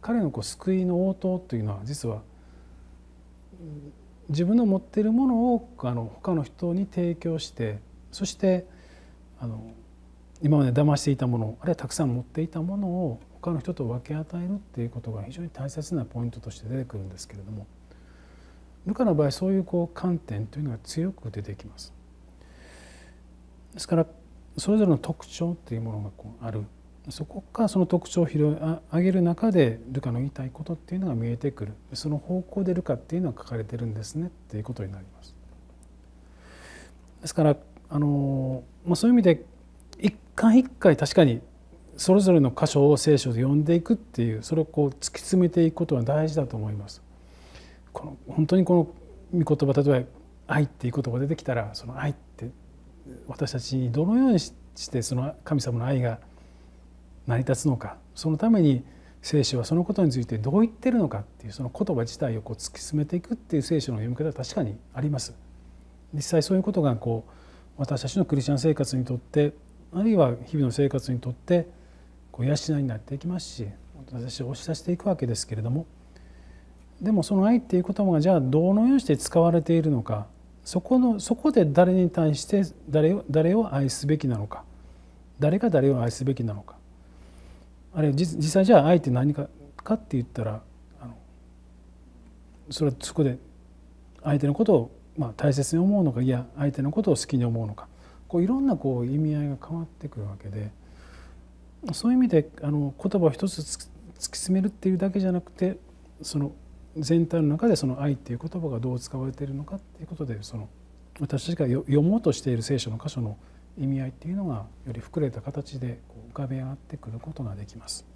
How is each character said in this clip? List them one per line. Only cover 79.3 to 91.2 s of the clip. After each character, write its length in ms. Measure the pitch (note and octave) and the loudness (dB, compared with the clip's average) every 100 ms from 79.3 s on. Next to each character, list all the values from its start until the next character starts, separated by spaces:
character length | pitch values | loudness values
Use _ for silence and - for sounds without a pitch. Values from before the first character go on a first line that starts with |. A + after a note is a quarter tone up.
| E3 | 4
わ 120 | E3+ | 4
れ 100 | E3+ | 4
て 160 | D#3 E3 | 4 2
い 40 | |
る 100 | D#3 | 4
の 100 | C3+ | 0
か、 260 | A2 G#2+ G#2 - - - | 0 -4 -6 -16 -20 -20
そ 180 | - F#3 | -4 -4
こ 180 | - B3+ | 2 4
の、 200 | B3 G#3+ | 4 2
そ 160 | - A#3 | -2 0
こ 160 | D4+ | 2
で 140 | C4 D#3+ | 4 4
誰 280 | C#3 F3+ | 6 6
に 160 | F#3 F3+ | 6 2
対 260 | F3 D#3+ D3 | 2 2 0
し 100 | - | 0
て 180 | G3+ F#3+ - - | 0 0 -4 -2
誰 240 | D3+ D#3 | 2 4
を、 100 | G3+ - | 2 0
誰 260 | D3 D#3+ G3+ | 2 4 2
を 180 | A3 | 2
愛 160 | C3+ C#3 | 0 -2
す 180 | - C#3+ | -2 -2
べ 100 | D3+ | 0
き 100 | C3+ | 0
な 100 | A2+ | -2
の 100 | G#2 | -4
か、 160 | - - - - - - - - - | -10 -16 -20 -20 -20 -20 -20 -20 -2
誰 200 | D3 F#3 | 0 2
が 100 | A#3 | 2
誰 200 | D#3+ C3+ | 4 4
を 120 | C3 | 2
愛 100 | A#2 | 0
す 120 | - C3 | -2 -4
べ 100 | C3 | -2
き 80 | |
な 100 | A#2 | -4
の 80 | G#2 | -6
か、 160 | - - - - - - - - - - - - - | -12 -20 -20 -20 -20 -20 -20 -20 -20 -20 -20 -20 -14
あ 80 | E3+ | 0
る 80 | D3+ | 2
い 20 | |
は 40 | C#3 | 2
実-、 220 | F3 D#3 | 0 0
実 60 | |
際 220 | D#3 F#3+ F#3+ | 0 4 8
じ 80 | |
ゃ 100 | A3 | 8
あ 40 | C#3+ | 8
愛 100 | F3 | 4
っ 20 | |
て 100 | D3 | 4
何 240 | B2 C#3 | 2 2
か、 160 | D3 C#3+ - - - | 0 -6 -10 -20 -20
か 180 | - A3 | -4 -4
っ 20 | |
て 200 | - C3+ | -2 -6
言 40 | |
っ 20 | |
た 200 | A#2+ - | -4 -6
ら、 180 | G#2+ A2 - - - - | -6 -6 -12 -20 -20 -20
あ 60 | B2 | -18
の、 60 | A#2 | -18